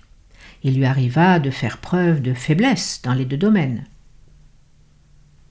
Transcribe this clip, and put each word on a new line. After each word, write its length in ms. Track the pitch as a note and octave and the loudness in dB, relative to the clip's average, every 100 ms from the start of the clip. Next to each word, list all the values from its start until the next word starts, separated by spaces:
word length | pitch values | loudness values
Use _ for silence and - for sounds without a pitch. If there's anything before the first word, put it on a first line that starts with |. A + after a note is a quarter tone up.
| _ - - - - - | _ -20 -20 -20 -20 -6
Il 140 | C#3 C3 | -2 0
lui 80 | B2+ | 0
arriva 540 | C3+ B2 D3 F#3 F3 | 0 0 2 4 4
de 120 | C#3 | 0
faire 280 | C3 A2 - | -4 -6 -8
preuve 420 | - F3+ F3 D#3 | -4 0 2 0
de 120 | B2+ | -2
faiblesse 680 | B2 - D#3 C4+ A3 - - | -4 0 2 2 0 -4 -8
dans 100 | B2+ | -4
les 120 | B2+ B2+ | -2 -2
deux 100 | C#3 | 0
domaines. 480 | G3+ G#3 C3 A2 - - - - - - - _ _ _ _ _ _ - _ _ - | 2 2 0 -4 -10 -20 -20 -20 -20 -20 -20 _ _ _ _ _ _ -20 _ _ -20